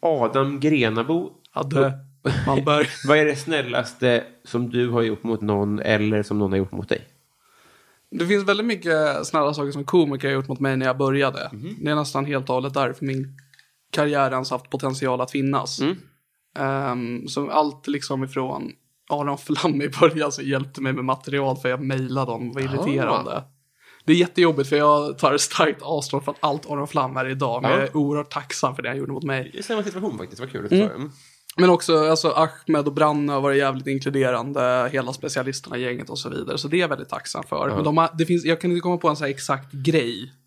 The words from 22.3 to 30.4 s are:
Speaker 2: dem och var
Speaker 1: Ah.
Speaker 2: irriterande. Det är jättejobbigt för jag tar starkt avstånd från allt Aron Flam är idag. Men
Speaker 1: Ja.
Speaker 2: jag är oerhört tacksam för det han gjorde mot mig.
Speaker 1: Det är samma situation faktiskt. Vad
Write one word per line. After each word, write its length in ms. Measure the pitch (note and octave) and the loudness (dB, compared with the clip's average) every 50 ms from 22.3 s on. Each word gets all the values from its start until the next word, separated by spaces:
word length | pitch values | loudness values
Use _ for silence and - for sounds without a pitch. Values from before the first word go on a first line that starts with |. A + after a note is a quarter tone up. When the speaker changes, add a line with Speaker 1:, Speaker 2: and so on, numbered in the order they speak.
Speaker 2:
dem 180 | A#2 A2+ B2 A#2+ | -4 -6 -6 -6
och 60 | A#2 | -4
var 60 | C#3 | -4
Speaker 1:
Ah. 40 | C3+ | -4
Speaker 2:
irriterande. 800 | C3+ C3+ C3+ F3 A#3 C#4+ C3+ B2+ A2+ - G#2 - - - - - _ _ _ _ _ _ _ _ - - _ _ | -2 -2 -2 0 0 0 0 2 2 0 0 0 -2 -6 -6 -8 _ _ _ _ _ _ _ _ -20 -20 _ _
Det 80 | - D#3+ | 4 6
är 40 | E3+ | 6
jättejobbigt 520 | F3 F3 - - F3 E3+ D#3 C#3 C#3 C3+ | 6 2 4 4 4 4 4 2 0 2
för 60 | D3+ | 2
jag 420 | D3 D3 D3 D3 D3 D3 D3 C#3+ C3+ | 4 6 6 6 6 4 -2 -4 0
tar 200 | - C#3 C#3 D3 | 2 2 4 4
starkt 440 | - - - - E3 D#3 C#3+ - | 0 0 2 2 2 2 2 -2
avstånd 420 | - C#3+ D#3+ D3 C#3 - - C#3 C#3+ | -4 -4 -4 -4 -4 -2 -4 -4 -2
från 120 | - C#3+ - | -4 -6 -2
allt 300 | - D3+ C#3 C3 - - | -2 -2 -2 -2 -4 -6
Aron 160 | D3 C#3+ C#3+ D3 | -6 -6 -6 -2
Flam 300 | - D#3 C3+ C3 C3+ C3 | 0 -2 -2 0 -2 -4
är 120 | C3 C3 | -4 -4
idag. 320 | C3 C3+ C#3+ B2+ A#2 B2+ | -2 -2 -2 -2 -2 0
Men 100 | B2 A2+ | 0 2
Speaker 1:
Ja. 60 | B2 C3 | 2 2
Speaker 2:
jag 100 | C3+ C#3 | 0 0
är 100 | C#3 D#3 | 0 0
oerhört 320 | D3 C#3 D3 D3 D3 D3 | 0 2 0 -2 -4 -4
tacksam 440 | - D3+ C#3 - - - - C3 C3 | -8 -8 -8 -6 -6 -2 -2 -2 -2
för 80 | C3 B2+ | -2 -6
det 60 | A#2+ | -6
han 80 | B2+ C#3 | -4 -4
gjorde 140 | C#3 C#3 | -6 -6
mot 120 | C#3 - D#3+ | -8 -6 -4
mig. 260 | C#3+ C3+ C3+ B2+ - - | -4 -4 -4 -4 -8 -10
Speaker 1:
Det 60 | - | -12
är 40 | G3+ | -8
samma 200 | - A#3 G#3+ G3+ | -6 -4 -4 -4
situation 340 | G#3 F#3 F#3 F#3 G#3 B2+ G#2 | -6 -6 -6 -6 -6 -6 -6
faktiskt. 220 | F2+ - - | -10 -12 -10
Vad 120 | - | -12